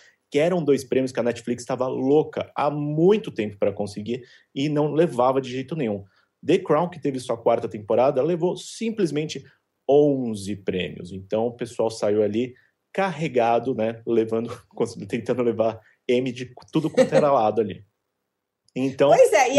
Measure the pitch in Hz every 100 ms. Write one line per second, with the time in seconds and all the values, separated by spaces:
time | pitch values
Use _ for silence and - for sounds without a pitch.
0 | _ _ _ 143 165 180 143 135 - 131
1 | 131 123 117 117 - 123 - 127 127 123
2 | 131 151 151 104 98 - 147 147 147 151
3 | 175 214 - 110 104 98 101 98 101 -
4 | 107 120 - - _ 139 147 147 151 143
5 | 170 123 127 135 123 127 131 160 117 101
6 | 98 _ _ _ 127 180 180 151 175 -
7 | 147 127 117 113 120 117 113 110 104 113
8 | 131 139 151 175 180 - - - 226 220
9 | 175 143 151 - - _ _ _ - 143
10 | 147 135 120 107 95 98 - 92 85 -
11 | 90 95 98 110 120 120 113 - 113 113
12 | 107 104 104 107 123 - _ _ _ -
13 | 196 147 160 123 113 117 127 110 110 117
14 | - 117 110 113 117 - _ - 113 -
15 | 104 120 110 120 120 110 113 110 _ _
16 | - 123 131 120 123 - - 160 156 -
17 | 254 135 147 139 107 107 104 - - _
18 | _ _ _ _ _ _ _ 127 135 -
19 | 143 - 523 427 -